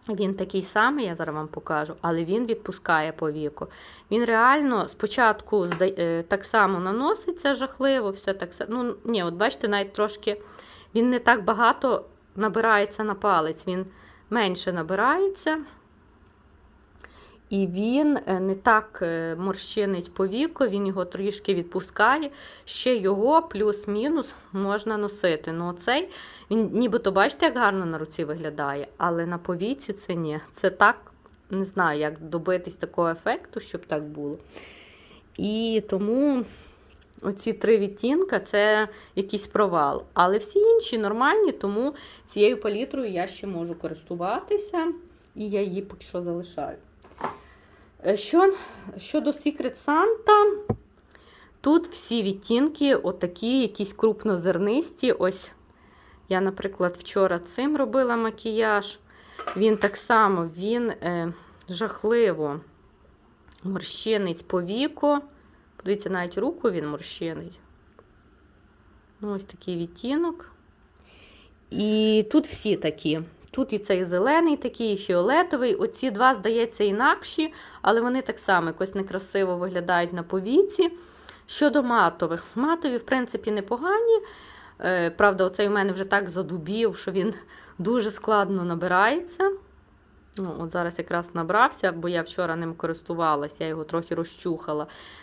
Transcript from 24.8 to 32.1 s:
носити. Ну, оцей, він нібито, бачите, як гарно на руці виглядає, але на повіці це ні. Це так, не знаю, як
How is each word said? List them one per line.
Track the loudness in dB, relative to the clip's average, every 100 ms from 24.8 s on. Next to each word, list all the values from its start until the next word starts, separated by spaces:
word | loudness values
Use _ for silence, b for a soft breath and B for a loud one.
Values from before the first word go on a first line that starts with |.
| -2 -2
носити. | -4 0 0 0 -4
Ну, | -6 -6
оцей, | -4 0 0 -2 B B B B
він | 0 2
нібито, | 2 2 2 2
бачите, | 2 2 4 0
як | 4
гарно | 2 2 -2
на | -4
руці | -8 -6
виглядає, | -6 -4 -6 -4 -4 -4 -8 -2
але | -2 0 -4
на | -6
повіці | -6 -4 -4 -4 -8
це | -10 -6 -4
ні. | -4 -6 -10 -2
Це | -2
так, | 6 4 4 -8 -20 -20 _ _
не | -6 -4
знаю, | 0 0 0
як | -2